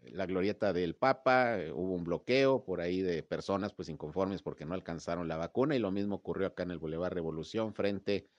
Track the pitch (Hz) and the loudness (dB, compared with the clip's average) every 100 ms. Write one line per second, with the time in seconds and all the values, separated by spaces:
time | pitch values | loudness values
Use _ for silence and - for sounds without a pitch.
0 | 60 85 92 95 95 101 104 87 87 82 | -14 -6 -2 0 0 2 0 2 0 2
1 | 131 131 - 127 123 107 80 69 92 92 | 2 4 4 4 4 2 -2 -4 -2 -2
2 | 85 85 - 127 135 131 - 90 85 92 | 0 -2 2 4 6 4 0 -4 0 0
3 | 92 82 - 78 - 98 101 - 85 76 | 0 0 -2 -4 0 0 0 -4 -8 -8
4 | 76 82 95 95 - 71 76 92 90 82 | -6 -2 0 -2 -6 -8 -6 -6 -4 -8
5 | - 85 82 80 82 - 139 139 101 98 | -4 -2 -2 -2 -2 2 2 2 2 0
6 | 101 98 - 85 95 - 90 82 78 80 | -2 -2 -4 -2 -2 -2 -4 -4 -4 -2
7 | 90 90 80 78 78 110 110 104 98 98 | -2 -2 -4 -4 -6 -4 -4 -2 -2 -2
8 | - 101 - | -2 -2 -2